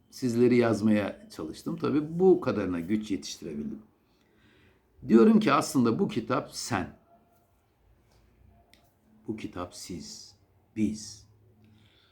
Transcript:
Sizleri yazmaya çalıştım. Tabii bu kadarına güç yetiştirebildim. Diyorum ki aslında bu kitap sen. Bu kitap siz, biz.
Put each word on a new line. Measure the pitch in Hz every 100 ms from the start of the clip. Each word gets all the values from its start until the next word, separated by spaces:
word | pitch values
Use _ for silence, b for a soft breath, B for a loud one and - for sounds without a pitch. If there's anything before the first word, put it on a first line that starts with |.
| _
Sizleri | - 127 117 120 120
yazmaya | 117 107 110 107 98 - -
çalıştım. | - 82 - - 165
Tabii | - 139 151 170
bu | 185 175
kadarına | 131 104 92 87
güç | 85 107 107
yetiştirebildim. | 95 - - 80 73 73 - - _ _ b b b b b b b b _ 123
Diyorum | 185 113 220
ki | -
aslında | 143 147 139 117 131
bu | 196
kitap | - - 131 -
sen. | - - 104 82 - _ _ _ _ _ _ _ _ _ _ _ _ _ _ _ _ _ _ _ _ _ _ -
Bu | 104
kitap | - - 90
siz, | - - 85 71 - - _ _ _ _ -
biz. | 104 - - - - _ _ _ _ b b b b